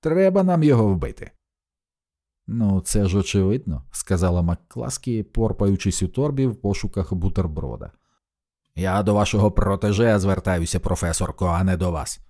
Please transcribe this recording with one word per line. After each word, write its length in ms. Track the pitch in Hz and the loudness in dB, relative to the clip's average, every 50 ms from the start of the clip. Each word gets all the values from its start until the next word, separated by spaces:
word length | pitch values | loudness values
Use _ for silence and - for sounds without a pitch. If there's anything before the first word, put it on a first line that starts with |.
Треба 420 | - 160 156 180 190 190 185 202 190 | 0 0 2 4 4 4 4 4 2
нам 200 | 185 180 170 156 | 4 4 4 6
його 260 | 151 139 117 110 104 | 6 6 6 4 4
вбити? 420 | 98 87 71 - - - - - _ _ _ _ _ _ _ _ _ _ _ _ _ _ _ _ _ _ _ _ _ _ _ | 2 0 -2 -6 -8 -12 -16 -20 _ _ _ _ _ _ _ _ _ _ _ _ _ _ _ _ _ _ _ _ _ _ _
«Ну, 340 | - 104 117 113 101 98 95 | -8 -4 -2 0 2 2 0
це 260 | 90 - - 107 101 | -2 0 0 0 0
ж 120 | 95 90 101 | 2 2 0
очевидно», — 680 | 92 - - 101 95 95 107 131 - - 80 67 - - - | 0 0 0 0 2 2 0 -2 -4 -6 -8 -8 -8 -12 -12
сказала 500 | - - - 98 87 92 90 87 87 85 | -12 -4 -2 -2 0 0 0 2 0 0
Маккласкі, 800 | 85 85 - _ _ - 117 117 123 - - - 127 117 110 104 | 0 -2 -4 _ _ -12 -10 -10 -8 -10 -8 -6 -4 -4 -4 -6
порпаючись 800 | - _ - 113 110 107 - 101 98 98 95 - 98 90 - 98 | -4 _ -2 -2 -2 0 0 0 0 0 0 0 -2 -2 -2 -4
у 60 | 87 | -4
торбі 380 | - - 139 147 143 135 135 | -2 -2 -2 -2 0 0 -2
в 100 | 131 110 | -2 -2
пошуках 580 | - - 101 98 - - 107 - 104 92 - 98 | -2 -4 -4 -2 -2 -4 -6 -4 -4 -4 -4 -4
бутерброда. 760 | 90 82 92 - - 92 85 76 73 - 65 58 - - - - _ _ _ _ _ _ _ _ _ _ _ _ _ _ _ _ | -2 -2 -2 0 0 -2 -2 -4 -6 -8 -8 -10 -10 -14 -16 -18 _ _ _ _ _ _ _ _ _ _ _ _ _ _ _ _
«Я 280 | 80 90 95 92 98 107 | -4 -2 0 0 0 2
до 120 | 104 104 | 2 2
вашого 360 | 104 107 - - 107 104 107 | 2 2 2 2 2 2 4
протеже 680 | 98 - - 107 98 98 - 104 101 101 120 117 107 104 | 4 2 2 2 0 0 0 0 2 2 2 4 4 2
звертаюся, 640 | 92 98 95 90 - - 92 87 85 - - 90 | 2 0 0 0 0 -2 -2 -2 -2 -2 -4 -4
професорко, 680 | - - 90 - - 85 82 - - 85 - - 95 | -2 -2 -2 -2 -2 -4 -2 -2 -4 -4 -4 -4 -2
а 180 | 90 85 85 95 | -2 0 0 2
не 120 | 95 92 | 0 0
до 140 | 85 92 90 | 0 0 -2
вас». 300 | 85 78 - - - - - _ | -2 -4 -6 -8 -12 -14 -14 _